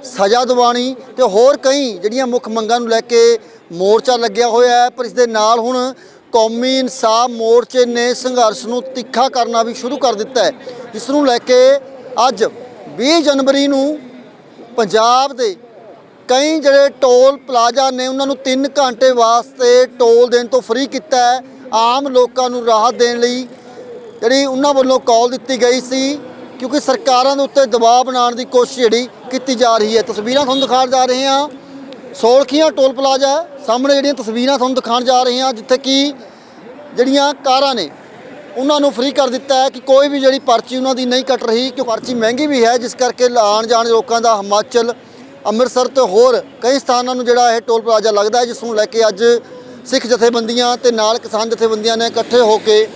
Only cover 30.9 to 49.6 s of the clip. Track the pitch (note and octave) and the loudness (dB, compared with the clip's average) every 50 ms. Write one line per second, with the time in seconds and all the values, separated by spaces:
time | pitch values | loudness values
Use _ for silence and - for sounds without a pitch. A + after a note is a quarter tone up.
30.9 | C4 B3+ B3+ B3+ B3 B3+ C4+ C#4 C4+ C#4 C#4+ D4 - - - - - - - - | 2 0 0 0 0 -2 0 0 0 0 -2 -4 -8 -16 -20 -20 -20 -20 -18 -18
31.9 | - - - - - - - A3+ B3 C4+ C#4 C4+ C4+ D4+ D#4+ D#4 - D4 C4+ C4+ | -20 -20 -20 -18 -8 0 2 4 4 4 2 2 0 2 2 2 2 2 0 0
32.9 | B3 B3 C#4 C4+ C4+ C4 C#4 C4+ C#4 D#4 E4+ - C#4+ - - - A3 B3 C4 C#4 | 0 0 0 0 0 2 0 0 0 -2 -4 -8 -14 -12 -4 -2 -2 0 2 2
33.9 | C#4+ C#4 C4 C#4+ C#4+ C4+ A#3 A3 A3 A#3+ B3 C4 C#4 C4+ B3 B3+ C4 B3+ - A3 | 0 2 0 -2 -4 -4 -6 -6 -4 -2 -2 0 0 0 0 -2 -2 -4 -2 -2
34.9 | A#3 B3 B3 B3 B3+ B3 B3+ B3+ A#3+ B3+ C4 C4+ B3+ G#3+ - - B3+ B3 - B3+ | -2 -2 0 0 0 2 2 0 -2 -2 -2 -4 -4 -6 -2 -2 -2 -2 0 -2
35.9 | C4+ C4+ C#4 D4 C4+ B3+ - - - - - - - - - A3+ - - - - | 0 0 0 -2 -6 -10 -20 -20 -20 -20 -20 -20 -20 -20 -20 -20 -20 -20 -20 -12
36.9 | - A3+ B3 C4 C4+ C#4+ C#4 C#4+ D4 C#4+ - C4+ B3+ C4+ C#4 C#4 C4 A3+ E3+ C#3 | -2 -2 0 2 2 2 0 0 -2 -4 -2 0 0 2 0 0 -2 -4 -8 -10
37.9 | - - - - - - - - - - - - - A#3+ C4 C#4+ D4 D4 C#4+ C#4+ | -12 -20 -20 -20 -20 -20 -20 -20 -20 -20 -20 -14 -8 -4 -2 0 0 0 0 -2
38.9 | A#3 A#3+ B3+ C#4+ - C#4+ C4+ C4 A#3 B3+ F#3 - C4+ C4 C4 C4+ - C4 - - | -2 -2 -4 -2 0 -2 -2 -2 -2 -8 -4 -2 0 0 0 0 -4 -8 0 2
39.9 | C4 C4+ C#4+ D4 C#4+ C#4 C4 C4 C4 C4+ C#4 C4+ A#3 A3+ A3+ - B3 C4 B3+ C4 | 4 4 4 2 0 0 2 2 0 2 0 0 0 0 0 -4 -6 -4 -2 -2
40.9 | C4 A#3+ B3+ B3 B3 C4 C4 C4+ B3+ A#3+ B3+ A#3 A3 A#3 B3+ C4 B3 C4 B3 A#3 | -2 -2 -2 -2 -2 -4 -2 -2 -4 -2 -2 -2 -2 -2 -2 -4 -6 -6 -4 -4
41.9 | A3 A3+ - - B3+ A#3+ A3 A3 A#3+ B3 D4+ D4 C#4+ B3+ A3+ A3+ B3 B3+ A3+ A#3+ | -4 -6 -6 -6 -4 -2 -2 -2 0 -2 -2 -2 0 2 2 2 2 0 -4 -6
42.9 | - - B3 B3 - - B3 B3 A#3+ A#3+ G#3+ G3+ G#3 G#3+ A3+ A3 A#3+ A3+ A#3 A3+ | -4 -2 -2 -2 0 0 -2 0 2 2 2 2 2 0 0 0 0 0 2 2
43.9 | A3+ A3+ - - A#3 A#3 A3+ A#3 A3 G3+ G3 G3+ G3+ G#3+ G#3+ G#3+ - A#3+ A#3 A#3 | 0 0 0 0 -4 0 2 0 0 0 -2 -2 -2 -2 -2 0 -2 -2 0 0
44.9 | A3+ - - - - - - - - - - - G#3+ A3 B3+ A#3+ - B3 B3+ B3 | -6 -10 -16 -20 -20 -20 -20 -20 -20 -8 -6 -4 0 0 -2 0 0 -2 -2 0
45.9 | B3+ C4+ B3+ G3 F3+ G#3+ A#3+ B3+ A#3+ G3+ E3 - - - - A#3+ C4+ C#4 - - | 0 0 0 2 4 4 4 4 4 0 -2 -6 -14 -4 -2 0 0 0 0 0
46.9 | B3 B3 B3 B3+ B3+ B3 B3 A#3 A#3+ A#3+ B3 A#3+ A3+ A#3 A#3 A#3+ A3+ A#3 G#3 A3+ | -2 -2 -2 -4 -4 -4 0 0 2 2 4 2 0 0 -2 -2 -2 -2 0 0
47.9 | A3 G#3+ G3+ A3 G#3 G#3 G3+ G#3+ G#3+ A#3+ B3 A#3+ A#3 - A3+ A#3 A3+ G#3 G#3+ G#3+ | 0 2 2 2 0 0 0 0 0 0 -2 -2 -6 -10 -8 -4 -2 -2 -2 -2
48.9 | A3 A3+ A3+ G#3+ G#3 F#3 A#3 A#3 A#3+ A3+ - - - - | 0 0 0 0 0 2 2 2 2 2 -2 -10 -20 -20